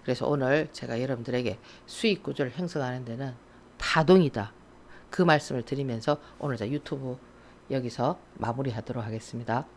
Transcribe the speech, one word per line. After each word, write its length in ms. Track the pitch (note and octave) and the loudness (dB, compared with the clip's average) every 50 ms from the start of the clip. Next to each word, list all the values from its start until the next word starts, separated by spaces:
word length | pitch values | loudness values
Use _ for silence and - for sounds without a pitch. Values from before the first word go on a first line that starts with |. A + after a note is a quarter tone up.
| _ | _
그래서 220 | - B2+ - - | -2 -2 0 0
오늘 440 | B2+ C#3+ C#3+ C3 B2+ C#3 D#3 D3+ D3+ | 0 0 2 2 2 2 2 2 -2
제가 300 | - - - B2 A#2 A#2 | -6 -12 -8 -6 -4 -4
여러분들에게 580 | B2+ C3 C3+ A#2+ A#2 - B2 B2 B2 A2+ F#2+ - - - - - - | -2 -2 -4 -4 -4 -2 -2 0 0 -2 -4 -6 -12 -20 -20 -20 -20
수익 380 | - - - - A3+ G3+ F3+ - | -16 -10 0 2 2 2 2 -2
구조를 280 | - C#3 - D3 B2+ A2+ | -8 -2 -2 -2 -2 -2
형성하는 480 | - F#3 E3 - D#3 C3+ B2+ B2+ B2+ B2+ | -4 -6 -4 -2 -4 -4 -2 -4 -6 -6
데는 300 | A#2+ A#2 B2 C#3 C3 B2 - - - - - - - - - | -8 -8 -8 -6 -8 -8 -12 -16 -20 -20 -20 -20 -20 -12 -8
파동이다. 760 | - - - E3 D#3+ C#3 F#3 F#3+ F3 C#3 - - G2+ G2+ - - - - - - - - - - - - - | -4 0 2 4 8 8 8 8 8 6 2 0 -4 -4 -8 -16 -20 -20 -20 -20 -20 -20 -20 -20 -18 -12 0
그 60 | - | 2
말씀을 420 | F#3 E3+ D#3 D3 - - C#3 B2+ A2 | 6 6 6 4 4 0 -4 -4 -2
드리면서 540 | - - C3+ C#3+ C3 A#2+ A2+ A2+ - D3 D3 - - - - | -2 -4 -2 -2 -2 -4 -2 2 0 0 0 0 -16 -12 -8
오늘 180 | - D3 C3 A2+ | -4 -4 -2 -2
저 100 | A2 G#2+ | -2 -2
유튜브 500 | C#3 D3 C#3+ - - C#3 C3+ C3 B2 C3+ - - - - - - - - - - | -2 -4 -4 -6 -8 -6 -6 -6 -8 -8 -12 -20 -20 -20 -20 -20 -20 -20 -8 -4
여기서 480 | C3+ C3+ B2 A#2+ - - A#2+ C3+ F3+ - - - - | -4 -2 -2 -4 -2 0 0 0 0 -2 -8 -20 -10
마무리하도록 680 | - - A2 A#2 B2+ C3+ C3+ A2 A#2 - - B2 B2+ | -6 -4 -4 -2 -2 -2 -2 -2 -4 -6 -6 -6 -6
하겠습니다. 640 | A2 G#2+ A2 A2+ - - - A#2 A#2+ A2+ A2+ B2 C#3+ - - | -4 -6 -6 -8 -8 -10 -10 -10 -4 -2 -2 -2 -2 -4 -12